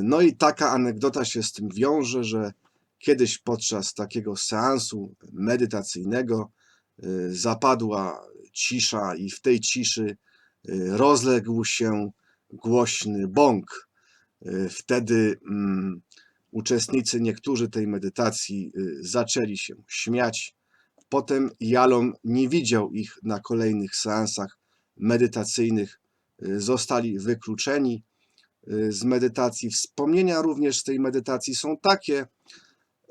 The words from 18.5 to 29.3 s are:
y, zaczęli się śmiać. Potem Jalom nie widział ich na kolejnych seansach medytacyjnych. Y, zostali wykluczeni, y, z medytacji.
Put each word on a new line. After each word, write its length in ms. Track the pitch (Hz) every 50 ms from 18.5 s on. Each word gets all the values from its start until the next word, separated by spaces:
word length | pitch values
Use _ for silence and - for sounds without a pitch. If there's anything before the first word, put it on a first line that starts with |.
| 101 98 92 - -
y, 200 | 92 95 87 73 67
zaczęli 560 | 90 90 101 120 117 - - 135 113 104 101
się 180 | 95 - - 87 - -
śmiać. 680 | _ - - - 113 117 123 123 113 107 - - - - _ _ _ _ _ _ _ _ _ _ _
Potem 400 | 135 139 135 - 139 135 139 120 - -
Jalom 540 | 113 113 123 127 127 127 123 120 123 123 - - -
nie 260 | 113 120 127 135 127
widział 440 | 156 170 131 110 117 110 101 - 82
ich 260 | 110 101 - - - -
na 160 | 110 107 98
kolejnych 560 | - - 117 113 110 110 107 104 101 95 -
seansach 640 | - - 110 107 110 107 104 - 104 98 98 - _ _ _ _ _ _ _ _
medytacyjnych. 1040 | - 98 113 120 117 123 110 - 117 104 - - 123 117 117 113 107 101 101 - _ _ _ _ _ _ _ _ - 92
Y, 180 | 95 98 104
zostali 580 | 101 117 127 123 - - 135 120 120 113 101 98
wykluczeni, 840 | 95 117 117 113 - 110 107 104 - 139 139 143 135 127 117 107 - _ _ _ _ _ _ _ _ _ _ _ _
y, 240 | - 104 107 110 110
z 120 | 104 95 117
medytacji. 640 | 127 127 123 127 123